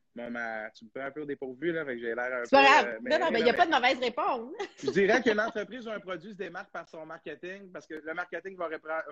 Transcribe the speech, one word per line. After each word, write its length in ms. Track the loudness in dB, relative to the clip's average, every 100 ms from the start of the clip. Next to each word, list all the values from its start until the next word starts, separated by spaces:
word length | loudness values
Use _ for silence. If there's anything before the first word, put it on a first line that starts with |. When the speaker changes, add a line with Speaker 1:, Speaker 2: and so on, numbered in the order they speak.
| _ -14
Speaker 1:
Bon, 140 | -10
ma... 400 | -6 -6 -6 -8
tu 160 | -14 -14
me 60 |
prends 140 | -10 -8
un 60 |
peu 100 | -8
au 40 | -8
dépourvu, 460 | -6 -8 -4 -2
là, 120 | -2 -4
fait 100 | -4
que 60 |
j'ai 120 | -4
l'air 180 | -2 -2
un 140 | -4 4
Speaker 2:
C'est 60 |
pas 100 | 6
Speaker 1:
peu, 60 | 8
Speaker 2:
grave. 200 | 6 4
Speaker 1:
euh, 220 | -4 0
Speaker 2:
Non, 160 | 2 2
non, 60 |
mais 80 | 4
il 40 | 4
n'y 40 |
a 40 |
Speaker 1:
mais 40 | 6
Speaker 2:
pas 80 | 4
de 60 |
mauvaise 280 | 6 4 2
réponse. 540 | 0 0 0 0 -4 -8
<laughs> 240 | -10 -4
Speaker 1:
Je 80 | 0
dirais 300 | 4 6 6
qu'une 160 | 4 2
entreprise 480 | 0 -4 -8 -10 -10
ou 20 |
un 100 | -10
produit 320 | -8 -10 -10
se 40 | -12
démarque 320 | -10 -10 -12
par 160 | -12 -12
son 160 | -14 -14
marketing 640 | -12 -12 -12 -10 -12 -14
parce 160 | -16 -12
que 80 | -10
le 180 | -6
marketing 420 | -6 -6 -8 -10 -6
va 120 | -6
repré-, 340 | -6 -4 -4 -4